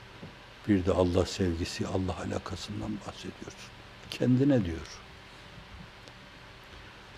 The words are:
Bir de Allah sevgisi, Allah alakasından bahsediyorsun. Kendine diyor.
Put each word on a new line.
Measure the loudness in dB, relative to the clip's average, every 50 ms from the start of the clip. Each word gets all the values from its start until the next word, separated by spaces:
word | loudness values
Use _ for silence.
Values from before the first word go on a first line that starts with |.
| -14 -16 -16 -16 -16 -16 -16 -16 -18 -20 -18 -8 2 4
Bir | 4 4 6
de | 4 6
Allah | 6 6 6 6 4 4
sevgisi, | 4 2 0 2 2 2 0 -2 -4 -2 -4 -4
Allah | -2 0 0 0 0 -2 -4 -4
alakasından | -4 -4 -4 -4 -6 -8 -8 -8 -8 -6 -6 -6 -6 -6 -6 -8
bahsediyorsun. | -10 -12 -10 -10 -10 -10 -10 -12 -14 -12 -14 -16 -16 -16 -16 -18 -18 -18 -16 -12 -8
Kendine | -4 0 4 6 6 6 8 6 6 6 4
diyor. | 2 -2 -4 -6 -10 -12 -14 -16 -18 -18 -18 -18 -18 -18 -18 -18 -18 -18 -18 -18 -16 -16 -16 -16 -16 -18 -18 -18 -18 -18 -18 -20 -20 -20 -20 -20 -20 -20 -20 -18 -18 -18 -18 -18 -18 -18 -18 -20 -18 -6